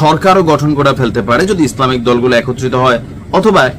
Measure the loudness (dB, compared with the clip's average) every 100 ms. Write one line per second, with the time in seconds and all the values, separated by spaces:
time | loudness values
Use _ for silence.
0 | 0 2 2 2 2 0 0 0 0 0
1 | -2 -2 -2 0 0 0 -2 0 -2 0
2 | 0 0 2 0 -2 -4 -4 0 0 0
3 | -4 -16 -4 0 2 2 0